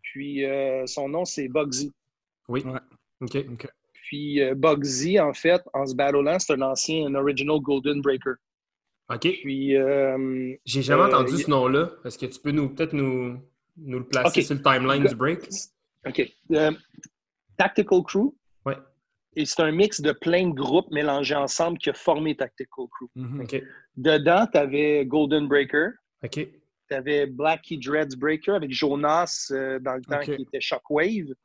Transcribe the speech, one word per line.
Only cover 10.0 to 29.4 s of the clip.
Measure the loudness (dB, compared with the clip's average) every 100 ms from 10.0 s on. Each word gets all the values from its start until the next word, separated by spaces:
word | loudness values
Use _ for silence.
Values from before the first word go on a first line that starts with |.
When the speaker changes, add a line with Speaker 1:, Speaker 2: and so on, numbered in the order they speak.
| 0 0 -4 -4 -6 -10 -6
Speaker 2:
J'ai | -4
jamais | 2 4
Speaker 1:
euh, | 6
Speaker 2:
entendu | 4 2 0
Speaker 1:
y- |
Speaker 2:
ce | 2
nom-là. | 2 4 2 0 -6 -14
Est-ce | -10
que | -10
tu | -6
peux | -2
nous, | 0 -2
peut-être | -2 -4
nous, | 0 -2 -2 -4 -10 -18 _ _ -18
nous | -10 -8
le | -2
placer | 0 2 2
Speaker 1:
Ok. | 0
Speaker 2:
sur | 2
le |
timeline | 4 4 4 4
Speaker 1:
Go- | 2
Speaker 2:
du | 2
break ? | -2 -2 -8 -14 -14 _ _ _ -6
Speaker 1:
Ok. | -4 -4 _ _
Euh, | 2 2 0 _ -20 -20 _ _ _ _ -2
Tactical | 0 2 4 2
Crew. | 2 0 -2 -4 _ _ -8
Speaker 2:
Ouais. | -8 _ _ _ _ _ -6
Speaker 1:
Et | -4
c'est | 0
un | 2
mix | 4 2 2
de | -2
plein | 0 2 2 2
de |
groupes | -2 2 2 2
mélangés | -2 0 0 0 -2
ensemble | -2 0 -2 0
qui | -4
a |
formé | 0 0 2 0 -2
Tactical | -6 _ -16 -12 -12
Crew. | -12 -16 -12
Speaker 3:
Mhm. | -10 -8
Speaker 2:
Ok. | -6 -8 -8 -20 _ -2
Speaker 1:
Dedans, | 2 4 4 4 4
t'avais | 2 2 2 2 2 2
Golden | 2 4 2 4
Breaker. | 2 4 0 0 -4 _ _
Speaker 2:
Ok. | -8 -8 -8 _ _ _ _
Speaker 1:
T'avais | -6 0 0 0
Blackie | -2 -2 -2 -6 -10
Dreads | -2 -2 -2 -2
Breaker | -2 -2 0
avec | -2 -2
Jonas, | -2 -2 0 2 2 0 -6